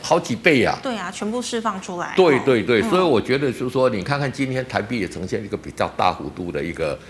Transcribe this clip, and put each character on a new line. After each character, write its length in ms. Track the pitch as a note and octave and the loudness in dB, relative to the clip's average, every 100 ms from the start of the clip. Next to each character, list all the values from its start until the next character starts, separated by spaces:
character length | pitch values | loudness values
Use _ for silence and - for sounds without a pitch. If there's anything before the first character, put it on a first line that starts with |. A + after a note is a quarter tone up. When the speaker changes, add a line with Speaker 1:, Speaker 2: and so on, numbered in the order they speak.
Speaker 1:
好 160 | - E3 | 0 0
几 160 | E3+ | 2
倍 300 | A2+ F3+ C#3+ | 2 4 6
啊。 160 | F2+ - | 4 0
Speaker 2:
对 140 | C4+ A3+ | -4 -6
啊， 160 | F3+ | -6
全 180 | G3 G#3 | -6 -6
部 120 | A#3+ | -4
释 180 | A#3+ A#3 | -4 -4
放 220 | A3 F#3+ | -4 -6
出 180 | F#3+ F3+ | -8 -6
来。 140 | D#3 - | -4 4
Speaker 1:
对， 240 | F3+ C3+ - | 6 6 4
对， 180 | B2 | 2
对， 180 | G2 A#2 | 4 2
Speaker 2:
嗯。 80 | A2+ | 4
Speaker 1:
所 80 | F3 | 2
以 40 | |
我 180 | F3+ A#2 | 4 2
觉 180 | G#2+ C3+ | 2 0
得 140 | C#3+ | 0
就 140 | A2+ B2+ | -2 -2
是 40 | |
说， 200 | C3+ B2+ | 2 2
你 120 | A2 | 2
看 160 | F2+ C#3+ | -2 -2
看 140 | C#3 | -2
今 180 | A#2+ C3+ | -2 -2
天 160 | B2+ G2 | -2 -2
台 160 | G2 | -2
币 200 | G#2 B2 | -2 -2
也 80 | F2+ | -4
呈 180 | E2 F#2 | -4 -4
现 160 | A2 | -4
一 40 | G2+ | -4
个 80 | G2+ | -8
比 120 | - | -8
较 180 | - F2+ - | -4 -4 0
大 160 | F#2+ | 0
幅 160 | E2 D2+ | 0 -6
度 200 | - F2 | -8 -6
的 140 | D2+ | -4
一 80 | D#2+ | -6
个 260 | D#2 D#2 C#2+ | -4 -4 -4